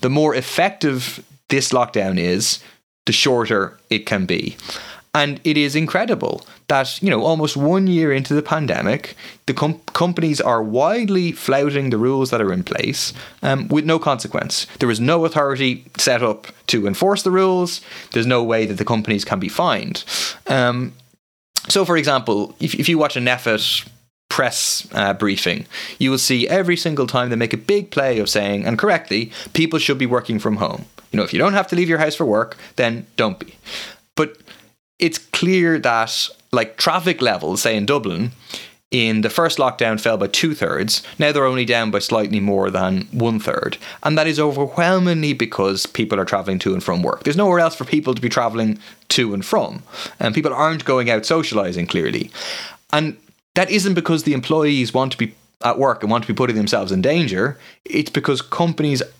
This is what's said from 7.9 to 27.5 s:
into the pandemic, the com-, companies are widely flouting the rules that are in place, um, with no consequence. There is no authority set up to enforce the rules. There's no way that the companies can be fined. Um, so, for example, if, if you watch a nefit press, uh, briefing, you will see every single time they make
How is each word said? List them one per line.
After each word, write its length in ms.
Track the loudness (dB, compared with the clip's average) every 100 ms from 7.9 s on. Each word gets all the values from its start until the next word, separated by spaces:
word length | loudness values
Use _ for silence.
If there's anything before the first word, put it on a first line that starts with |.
| 4 2
into 200 | 2 2
the 100 | 0
pandemic, 720 | 0 -2 0 0 0 -2 -4 -16 -20 -14
the 80 | -6
com-, 280 | -2 0 -2 -6
companies 480 | 0 0 2 0 0
are 220 | 2 2
widely 680 | 0 0 2 2 2 2 0
flouting 580 | -2 0 2 2 0 0
the 80 | 2
rules 320 | 2 2 0
that 100 | 2
are 120 | 0
in 120 | 0
place, 480 | -2 -2 -2 -2 -6 -8 -18 -6
um, 260 | -2 -2 0
with 160 | 0
no 140 | 2 2
consequence. 680 | 2 -2 -2 -6 -4 -6 -8 -2
There 120 | 0
is 100 | 2
no 260 | 2 2 2
authority 580 | 2 0 2 0 -2 -8 -2
set 240 | 2 2
up 240 | 2 -2 -8 -14 -2
to 180 | 0 0
enforce 360 | 0 2 2
the 80 | 2
rules. 520 | 2 2 2 -2 -6 -12 -18 -6
There's 140 | -2 2
no 160 | 2
way 220 | 2 0
that 140 | 0 -2
the 80 | 0
companies 380 | 0 0 -2
can 140 | -2 -4
be 120 | -2
fined. 520 | 0 0 0 -2 -8 -6 -6 -6 -8 -2
Um, 480 | 2 2 0 -6 -10 _ _ _ _ _ -8 -2
so, 160 | 0
for 140 | 2 2
example, 580 | 2 0 2 0 -2 -4
if, 160 | -6
if 140 | -2 0
you 80 | 2
watch 180 | 2
a 60 | 0
nefit 680 | 0 0 0 0 0 -4 -6 -20 _ _ _
press, 580 | 0 0 0 -2 -4 -4
uh, 180 | -2 0
briefing, 540 | 0 0 0 -2 -4 -6 -12 -14 -2
you 120 | 0
will 60 | 0
see 320 | 0 0 2
every 280 | 0 0 0
single 300 | -2 -2 0
time 220 | 0 0
they 80 | -2
make 160 | -2